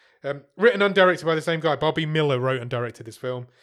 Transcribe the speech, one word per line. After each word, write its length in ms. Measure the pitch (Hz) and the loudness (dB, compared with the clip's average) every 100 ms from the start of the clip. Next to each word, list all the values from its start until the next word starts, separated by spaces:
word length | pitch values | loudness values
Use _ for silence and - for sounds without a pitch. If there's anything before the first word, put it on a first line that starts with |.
| _ _ | _ _
Um, 180 | 139 143 - - | -8 -8 -10 2
written 260 | 226 196 | 2 4
and 120 | 202 | 2
directed 300 | 190 185 180 | 4 4 4
by 100 | 156 | 0
the 60 | 160 | -2
same 200 | 170 165 | -2 -2
guy. 140 | 160 143 | 0 0
Bobby 280 | 156 156 | 0 -2
Miller 340 | 156 156 147 127 | -2 0 2 2
wrote 220 | 131 131 | 0 -2
and 80 | 123 | -4
directed 380 | 123 120 - 113 | -6 -6 -10 -16
this 100 | - | -12
film. 300 | 127 127 123 _ | -8 -8 -10 _